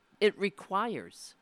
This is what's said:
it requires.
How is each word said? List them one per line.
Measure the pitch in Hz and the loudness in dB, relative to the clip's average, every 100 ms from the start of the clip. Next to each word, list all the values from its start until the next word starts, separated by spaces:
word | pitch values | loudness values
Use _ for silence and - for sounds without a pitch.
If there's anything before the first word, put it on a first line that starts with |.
| _ _ | _ _
it | 208 - | 2 4
requires. | 196 - - 190 233 156 87 - - - | -2 -4 -4 -2 -2 -6 -10 -16 -20 -20